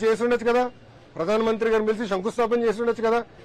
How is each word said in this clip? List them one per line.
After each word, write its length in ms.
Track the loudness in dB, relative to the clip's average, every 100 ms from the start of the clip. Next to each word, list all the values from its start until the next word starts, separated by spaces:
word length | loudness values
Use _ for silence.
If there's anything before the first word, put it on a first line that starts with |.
| 2
చేసి 180 | 2
ఉండొచ్చు 240 | 0 0 2
కదా, 120 | 2 0 -4 -20 -20 -18 -6
ప్రధానమంత్రి 540 | -2 0 0 0 0
గారిని 180 | 2 0
పిలిచి 200 | -2 -2
శంకుస్థాపన 560 | -4 -4 -2 0 2
చేసి 180 | 0 0
ఉండొచ్చు 220 | -2 0 0
కదా. 140 | 0 -4 -16